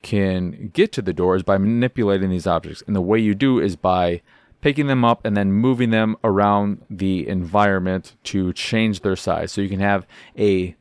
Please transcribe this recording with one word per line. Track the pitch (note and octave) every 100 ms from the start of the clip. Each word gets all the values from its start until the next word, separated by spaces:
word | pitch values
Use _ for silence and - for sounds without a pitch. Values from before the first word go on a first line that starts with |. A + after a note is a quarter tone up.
can | - G#2 G2 F#2 F2+ - -
get | - A3
to | -
the | F#2+
door | E2 F2+ F#2
is |
by | F#2 G2
manipulating | G2+ A#2 B2 - G#2 G2 F#2+
these | F2+ F#2
objects. | E2 D#2+ - -
And |
the | G2
way | F2+ A2+
you | G#2+
do | G2+ C3+ B2+
is | G2 E2+
by | F#2 F2+ F2 F2 _ _ _ _
picking | D3 C#3+ C#3+
them | C3
up | A#2 A#2
and | A2+ G2+
then | G2
moving | G2+ B2 B2 A#2+
them | A2+ A2 A2
around | A2+ G2 G2+ G#2 G2+ G2+ -
the | F#2+ F#2+ F#2 C#2
environment | F#2+ F2 G2+ G2+ F#2+ F#2 F#2 - _
to | - G2 F#2
change | E2+ - A2+ A2+ G2
their | G2+ F#2+
size. | - D#2+ E2
So | -
you | G2
can | F#2+
have | G2+ G2+ - - - -
a | G#2+ F#2+ F2+ D#2+